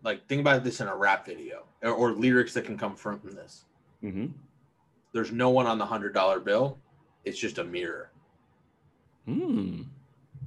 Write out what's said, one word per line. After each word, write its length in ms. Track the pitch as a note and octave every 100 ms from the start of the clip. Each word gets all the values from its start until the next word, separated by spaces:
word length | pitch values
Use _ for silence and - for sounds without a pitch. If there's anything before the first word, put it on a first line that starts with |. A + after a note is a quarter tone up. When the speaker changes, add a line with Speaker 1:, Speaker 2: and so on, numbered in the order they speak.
Speaker 1:
like, 240 | A2+ G#2 -
think 120 | C#3
about 220 | C#3+ C3+
this 180 | B2 A#2
in 60 | G#2
a 80 |
rap 320 | F#2+ G2 F#2+ -
video 380 | E2 E2 - - _
or, 80 | A#2
or 220 | A#2 A#2+
lyrics 420 | G#2 B2+ B2 A#2+
that 100 | -
can 140 | - G#2
come 160 | G#2
from, 240 | G2 G#2 G2+
from 140 | -
this. 320 | F#2+ - - _ _ _ _
Speaker 2:
Mm-hmm. 260 | G#2+ F#2+ A2+ - - _ _ _ _ _ _
Speaker 1:
There's 200 | A2+ A2
no 180 | A#2 B2+
one 160 | B2+ A#2+
on 100 | A2
the 80 | G2+
hundred 280 | A2 G2+
dollar 240 | G2 F#2+ F#2+
bill. 400 | G2 G#2 C#3 - _ _ _ _
It's 120 | - F2+
just 200 | A2 -
a 60 |
mirror. 480 | F2 F2 E2+ D#2 - _ _ _ _ _ _ _ _ _ _ _
Speaker 2:
Hmm. 580 | - G3 F4 G#3+ F#2+ - - - _ _ _ -